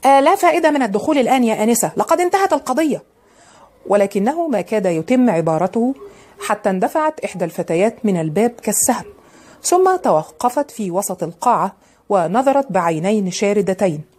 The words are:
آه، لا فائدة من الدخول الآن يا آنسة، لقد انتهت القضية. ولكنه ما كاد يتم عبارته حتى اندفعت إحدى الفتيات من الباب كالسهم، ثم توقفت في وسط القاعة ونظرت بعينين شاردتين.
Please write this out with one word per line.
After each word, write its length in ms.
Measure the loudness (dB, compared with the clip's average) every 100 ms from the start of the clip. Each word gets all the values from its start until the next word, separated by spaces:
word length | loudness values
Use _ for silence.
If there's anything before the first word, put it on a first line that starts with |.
| 6
آه، 140 | 6
لا 160 | 6 4
فائدة 360 | 2 4 2
من 100 | 2
الدخول 360 | 0 -2 0 0
الآن 260 | 2 2
يا 200 | 2 2
آنسة، 280 | 2 2 0 -2
لقد 240 | 0 2
انتهت 320 | 2 0 0
القضية. 500 | 0 -2 -2 0 -2 -8 _ _ _ _ -20 -20 _ 0
ولكنه 600 | 2 2 0 -2 -2 -2
ما 140 | -2
كاد 240 | -2 -2 0
يتم 440 | -2 0 2 2
عبارته 640 | 2 0 0 0 0 -2 -4 -10 -20 -20 -16
حتى 300 | -6 -2 -2
اندفعت 500 | -2 -2 -2 -2 -4
إحدى 260 | -8 -6 -8
الفتيات 600 | -6 -4 0 0 -2 -2
من 140 | -2
الباب 300 | -2 -2 -2
كالسهم، 560 | -2 -6 -4 -2 -2 -4 -20 -20 -20 -20 -12
ثم 320 | -2 2 2 0
توقفت 760 | 2 0 0 -4 -4 -4 -6
في 200 | -6 -6
وسط 320 | -4 -6 -6
القاعة 520 | -8 -4 0 0 0 -6 _ _ _
ونظرت 600 | 0 0 0 0 0 0
بعينين 600 | -2 -2 -2 0 0 -2
شاردتين. 840 | -2 -2 0 0 0 -2 -2 -10